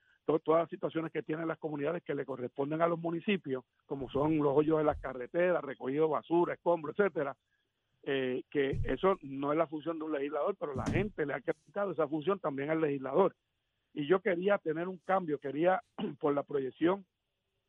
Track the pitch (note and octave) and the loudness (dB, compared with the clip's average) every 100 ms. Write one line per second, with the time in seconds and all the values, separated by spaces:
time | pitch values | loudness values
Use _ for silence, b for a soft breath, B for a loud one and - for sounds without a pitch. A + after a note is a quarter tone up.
0 | b b - D#3 - D#3+ D#3+ F3+ D#3+ D#3+ | b b -2 0 4 2 2 -4 -4 -4
1 | D#3+ D#3+ D3 D#3 E3 D#3+ D#3 D3 C#3+ F3 | -4 -6 -6 -4 -4 -4 -6 -4 -4 -4
2 | - C#3+ C3 A#2+ B2 - C#3 D#3+ E3+ E3 | -4 -6 -4 -6 -8 -4 -2 2 2 2
3 | E3 E3+ G#3+ G3 C#3+ B2+ - _ _ C#3+ | -2 -2 0 0 0 -6 -8 _ _ -8
4 | B2 C3+ D#3 D#3 C#3+ C#3 D3+ D#3 D3+ C#3 | -4 0 2 2 4 4 4 4 2 0
5 | C#3 B2+ B2 E3+ F3+ E3 C#3+ B2 B2 C#3+ | -6 -8 -4 0 2 0 -2 -6 -2 0
6 | D#3+ C3 - E3+ E3 C3+ F3 E3+ D3 D#3 | 2 0 2 2 2 0 0 0 0 0
7 | G3 D#3 C#3 C3 _ _ _ _ _ _ | 0 0 -4 -6 _ _ _ _ _ _
8 | - C#3 B2+ B2+ - D3 C3+ - - C3+ | -4 -2 0 -2 -2 0 0 0 -2 2
9 | F#3+ F#3+ C#3 C3+ C#3+ D3+ D#3+ D#3 D3+ E3 | 2 0 -4 -4 0 0 0 -2 -6 -6
10 | D#3 D3 C#3+ D3 E3 G3 D3 C3+ B2+ D3 | -4 -2 -2 -2 -2 -2 -6 -4 -2 0
11 | G#3 F#3 C#3+ C#3+ C#3+ - _ G3+ G3+ D#3+ | -2 -4 -4 -4 -4 -6 _ -6 -4 -2
12 | D3 D#3 D3+ G3 D#3 C3+ C#3+ D#3+ D#3 C#3+ | -2 0 0 0 -2 -4 -2 2 2 0
13 | C3 D3 G3 - _ _ _ _ _ - | 0 2 2 0 _ _ _ _ _ -6
14 | C#3+ F#3 G#3 E3+ F#3+ G3+ - D#3 F3+ F#3 | 2 2 2 0 2 0 0 -4 -4 -6
15 | - F#3+ E3+ C#3+ C#3 C#3 F3 F#3 - - | 0 0 0 -4 -4 2 4 2 -2 -8
16 | F#3+ C#3+ D3+ C#3+ - C#3+ C3 - D#3+ G3 | -8 -2 0 0 0 -2 -4 2 2 2
17 | F#3 _ _ _ _ _ | -4 _ _ _ _ _